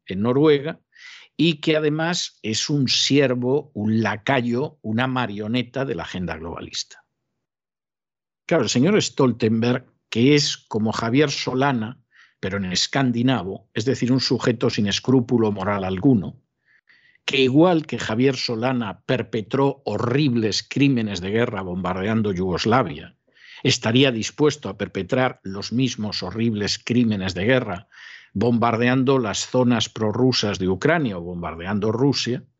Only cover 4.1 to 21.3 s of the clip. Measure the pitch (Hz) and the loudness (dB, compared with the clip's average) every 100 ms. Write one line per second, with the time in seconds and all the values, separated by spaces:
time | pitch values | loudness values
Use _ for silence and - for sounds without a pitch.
4.1 | 101 - 135 120 117 147 - 107 113 131 | -2 -2 0 0 -2 -4 -8 -6 -2 -2
5.1 | 127 113 101 107 123 120 - 135 82 80 | -2 -4 -6 -4 -4 -4 -6 -6 -6 -8
6.1 | 92 87 78 82 78 60 - - - _ | -6 -6 -8 -10 -10 -10 -12 -12 -18 _
7.1 | _ _ _ _ _ _ _ _ _ _ | _ _ _ _ _ _ _ _ _ _
8.1 | _ _ _ - 165 110 120 156 208 - | _ _ _ -2 0 2 2 4 2 0
9.1 | - 131 113 110 113 120 123 - _ _ | 2 0 2 0 2 2 0 -4 _ _
10.1 | 110 131 147 147 - _ 110 110 - 113 | 2 4 4 2 -4 _ -4 -2 -2 0
11.1 | 135 147 - - 127 139 123 107 - _ | 2 2 0 -4 0 0 0 -4 -10 _
12.1 | _ _ _ 98 101 92 90 - 139 131 | _ _ _ -6 -4 -4 -2 -2 0 0
13.1 | 117 127 123 92 95 - 120 113 120 120 | 2 0 0 -4 -10 -8 -4 -2 0 0
14.1 | 131 - 123 - 113 156 - 101 - - | 0 0 0 0 0 0 0 -2 -2 2
15.1 | 131 117 120 107 101 104 101 92 92 139 | 2 4 2 2 0 -2 -2 -2 2 4
16.1 | 117 76 - _ _ _ _ _ _ _ | 4 2 -10 _ _ _ _ _ _ _
17.1 | _ - 135 131 139 180 165 147 120 - | _ -4 2 4 6 6 4 0 -6 -4
18.1 | 113 135 131 - 113 123 127 107 92 - | 2 2 0 -4 -4 -2 -2 -4 -6 -4
19.1 | 131 - 113 98 131 139 - - 104 113 | -2 -2 -6 -2 0 0 -2 -4 -2 0
20.1 | 135 151 117 107 95 - 123 139 123 107 | 2 2 2 0 -2 -4 2 2 2 0
21.1 | 92 95 | -4 -2